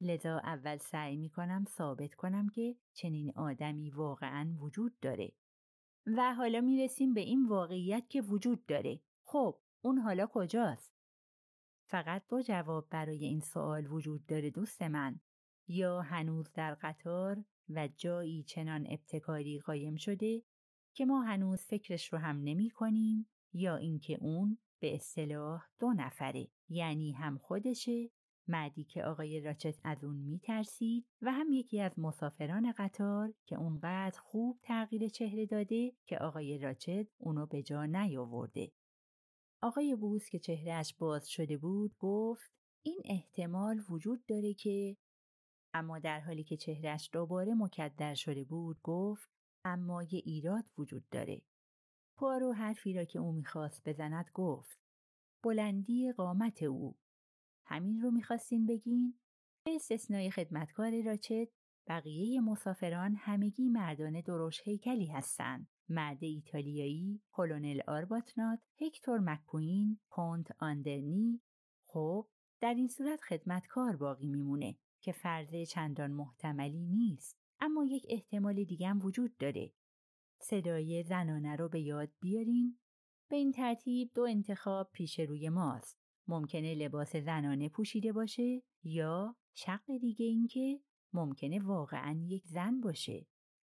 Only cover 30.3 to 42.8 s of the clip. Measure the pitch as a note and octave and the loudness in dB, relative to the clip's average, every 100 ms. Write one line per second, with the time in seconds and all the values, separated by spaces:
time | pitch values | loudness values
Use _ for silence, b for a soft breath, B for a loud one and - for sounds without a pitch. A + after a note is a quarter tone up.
30.3 | F3 - A3 G#3+ - A3+ A#3 - _ A#3 | -4 -2 -2 -2 -2 0 0 -2 _ -2
31.3 | C4 D#4 C4 B3 G#3 F#3 D#3+ D#3+ - D3 | 2 4 2 2 0 0 0 -2 0 -4
32.3 | - D3+ G3+ A#3 A3+ G3 - G3+ G3+ A3 | -2 -2 2 2 2 -2 0 2 2 0
33.3 | - - E3 E3 D3+ E3 F#3+ F#3+ - - | -4 -8 -2 0 0 -2 0 -2 -4 -4
34.3 | G#3+ A#3+ A#3+ - A3+ A3 A3 A3 - A3 | 0 0 -2 -2 -2 0 0 -2 0 -2
35.3 | G#3+ G#3 G#3+ G3+ A3+ B3 - - - D#3 | 0 0 2 2 2 0 -2 -6 -2 -2
36.3 | D#3 C#3+ C#3+ C3+ B2+ E3+ F#3+ G#3+ _ D#3+ | -2 -4 -2 -2 -4 -2 -2 -2 _ -2
37.3 | D3+ D3+ D3 - D3 D3+ F#3 G3+ C3 A#2+ | -2 0 -4 -2 -2 0 2 0 0 -2
38.3 | A#2+ A#2+ - - _ _ _ _ _ _ | -4 -4 -6 -8 _ _ _ _ _ _
39.3 | _ _ - A#3+ C#4+ D4 A3+ G#3 G#3 - | _ _ -4 -2 2 2 2 2 0 -2
40.3 | F3 - D#3+ E3 E3 D#3 - D#3+ D3 - | -6 -2 -4 -2 -2 -2 0 0 0 -2
41.3 | - D3+ D3 E3 G3+ G#3 - F#3+ G#3 A3+ | -4 -2 0 0 0 0 0 0 2 0
42.3 | A#3 - _ _ _ | -2 -10 _ _ _